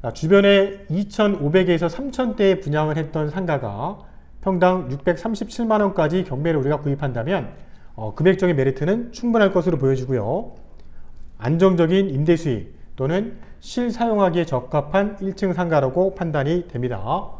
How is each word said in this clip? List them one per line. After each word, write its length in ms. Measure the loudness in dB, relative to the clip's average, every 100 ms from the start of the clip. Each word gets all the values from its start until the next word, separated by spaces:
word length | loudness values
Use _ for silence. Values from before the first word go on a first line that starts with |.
자, 80 | -8
주변에 720 | -4 4 6 8 6 4 -2 -4
이천오백에서 1000 | -4 -4 0 0 2 2 4 4 2 0
삼천 440 | -4 -8 -2 -4
대에 240 | 2 2 2
분양을 360 | 0 0 0 -2
했던 320 | -4 -4 -4
상가가 720 | -4 -2 -2 -2 -6 -8 -8 -16 -20 -20 -6
평당 500 | -2 2 2 2 -4
육백삼십칠만 920 | -2 -2 -2 -2 -6 -6 -4 0 2
원까지 420 | 2 2 0 0
경매를 340 | -2 -4 0 0
우리가 200 | 0 0
구입한다면, 720 | -2 -2 -2 -4 -2 -2 -4 -12 -18 -18 -18 -10
어, 180 | -10
금액적인 420 | 2 4 4 2 4
메리트는 560 | 2 0 0 0 -2
충분할 400 | -6 0 4 4
것으로 240 | 4 0 0
보여지고요. 760 | 0 0 0 -2 -2 -4 -6 -14 -18 -18 -16 -14 -14 -14 -16 -6
안정적인 720 | -2 4 4 6 4 4 2
임대 280 | 0 2 2
수익 420 | 2 -4 -6 -14 -16 -4
또는 400 | -2 0 -4 -8 -16 -18
실사용하기에 880 | -8 -4 -4 -2 0 2 2 2 0
적합한 720 | -2 0 -2 0 0 0 -4
일 140 | -8
층 180 | -2 -2
상가라고 640 | 0 2 2 2 2 0
판단이 540 | 0 -2 -2 0 -2 -2
됩니다. 600 | -6 -4 -4 -4 -4 -4